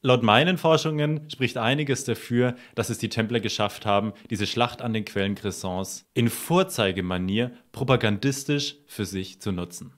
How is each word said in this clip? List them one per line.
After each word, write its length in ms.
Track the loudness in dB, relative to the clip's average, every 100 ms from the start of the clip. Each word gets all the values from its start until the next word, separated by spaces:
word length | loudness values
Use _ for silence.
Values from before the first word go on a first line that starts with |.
Laut 220 | 4 4
meinen 340 | 6 6 6 2
Forschungen 720 | 4 4 2 0 0 -2 -6
spricht 280 | -4 -4 0
einiges 480 | 0 0 0 -2 -2
dafür, 500 | -6 0 2 2 0 -10
dass 160 | -6 -4
es 100 | -2
die 100 | -4
Templer 320 | -2 0 0
geschafft 440 | -2 -2 -2 -2 2
haben, 280 | 2 2 -8 -8
diese 180 | -4 -2
Schlacht 340 | 0 0 0
an 120 | -4
den 100 | -4
Quellen 320 | -2 -2 -2 -2
Crescents 680 | -4 -6 -6 -4 -6 -10 _
in 160 | 0 0
Vorzeigemanier 1200 | 0 0 2 2 2 0 0 -2 -2 0 0 -2 -6 _
propagandistisch 1000 | -6 2 2 2 0 -2 -2 -2 -2 -4 -10 _
für 160 | -8
sich 380 | -6 -4 -8 -8
zu 100 | -6
nutzen. 400 | -4 -6 -10 -18